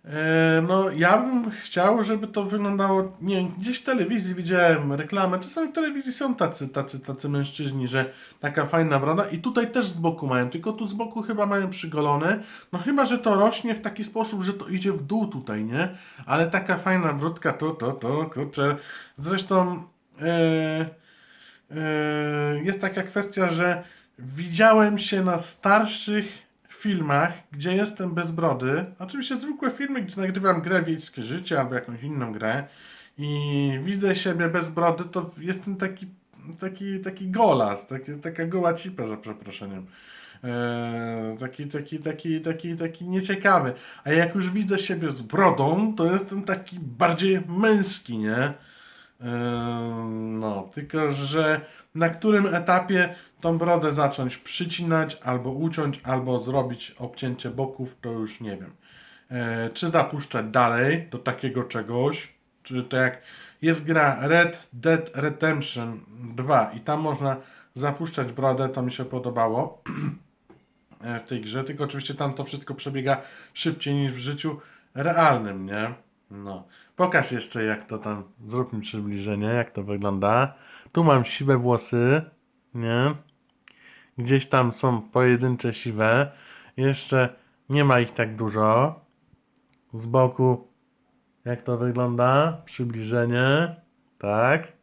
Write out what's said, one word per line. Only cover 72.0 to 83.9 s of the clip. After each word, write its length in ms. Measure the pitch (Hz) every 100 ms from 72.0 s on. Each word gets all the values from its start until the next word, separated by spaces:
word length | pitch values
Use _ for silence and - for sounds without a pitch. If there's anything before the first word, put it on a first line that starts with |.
| 135
tam 200 | 139 143
to 100 | 135
wszystko 300 | 139 143 -
przebiega 480 | 139 147 139 135 135 - - -
szybciej 400 | - 165 156 143
niż 180 | 143 139
w 60 | 123
życiu 420 | 127 143 156 143 - _ _
realnym, 720 | 131 156 170 156 123 107 98 95
nie? 280 | 104 113 123 _ _ _
No. 340 | 101 101 95 - - _ -
Pokaż 360 | 180 165 131
jeszcze, 320 | 123 - 120
jak 200 | 107 107
to 140 | - 110
tam, 240 | 107 104 98 _ 110
zrób 260 | 120 123
mi 80 | 110
przybliżenie, 640 | 101 107 104 101 101 104 107
jak 260 | 120 113
to 100 | -
wygląda. 720 | 98 104 101 98 101 117 135 - - - -
Tu 120 | 165
mam 200 | 165 135
siwe 320 | 120 - 139 131
włosy, 640 | 123 120 - 120 120 151 160 _ _ _ _
nie? 400 | 120 117 120 139 151 _ _ _ _ - _ -